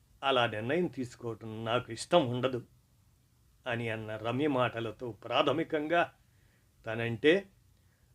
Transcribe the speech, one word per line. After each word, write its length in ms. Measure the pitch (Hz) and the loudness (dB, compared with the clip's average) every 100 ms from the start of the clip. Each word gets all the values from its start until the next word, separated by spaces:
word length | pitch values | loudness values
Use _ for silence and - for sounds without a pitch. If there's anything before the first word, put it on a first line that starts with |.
| _ _ | _ _
అలా 240 | 139 131 117 | 2 4 4
నిర్ణయం 400 | 107 117 160 175 | 0 -2 0 0
తీసుకోవటం 800 | 123 123 - 117 107 113 110 | -4 -8 -8 -8 -8 -8 -8
నాకు 280 | 113 120 120 | -2 -2 -2
ఇష్టం 340 | 113 - 175 123 | -8 2 4 4
ఉండదు," 380 | 123 131 127 - _ _ _ _ _ _ _ _ _ - | 0 -2 -2 -8 _ _ _ _ _ _ _ _ _ -6
అని 220 | 117 117 | -4 -4
అన్న 280 | 110 110 110 | -6 -6 -6
రమ్య 320 | 110 123 151 | -4 0 2
మాటలతో 640 | 131 120 117 113 - 123 | 2 0 0 -8 -8 -10
ప్రాథమికంగా 1000 | 107 - 123 147 139 160 156 151 170 - - _ _ _ _ _ _ - | -10 -2 2 2 2 0 -4 0 0 0 -4 _ _ _ _ _ _ -8
తనంటే 600 | 113 117 113 147 185 196 _ _ _ _ _ _ | -4 -4 2 4 4 2 _ _ _ _ _ _